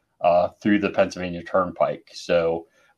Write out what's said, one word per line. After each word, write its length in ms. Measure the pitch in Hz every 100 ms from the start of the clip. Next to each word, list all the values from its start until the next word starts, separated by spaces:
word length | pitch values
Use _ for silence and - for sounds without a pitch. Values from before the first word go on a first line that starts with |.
| _ -
uh, 280 | 85 87 90 -
through 160 | 107 104
the 140 | 95
Pennsylvania 500 | - 92 90 90 85
Turnpike. 720 | 85 95 90 82 73 73 _
So 540 | - - 85 82 82 - _ _